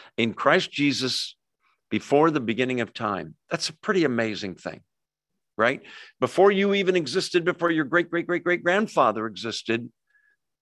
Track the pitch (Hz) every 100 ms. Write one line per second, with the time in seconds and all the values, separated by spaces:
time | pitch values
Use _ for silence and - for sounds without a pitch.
0 | - - 113 - 139 175 - - 143 113
1 | 127 - - - _ _ _ _ _ 110
2 | - 143 160 151 113 113 127 127 110 -
3 | 110 95 80 - - 165 - - - 190
4 | 151 117 113 95 101 85 90 - _ _
5 | _ _ _ _ _ - 113 139 - -
6 | - - 123 - 196 196 202 196 185 185
7 | 143 175 - 180 170 170 170 160 139 170
8 | 170 170 170 175 175 175 170 190 220 -
9 | 127 107 110 92 113 107 - 113 120 _
10 | _ _ _ _ _ _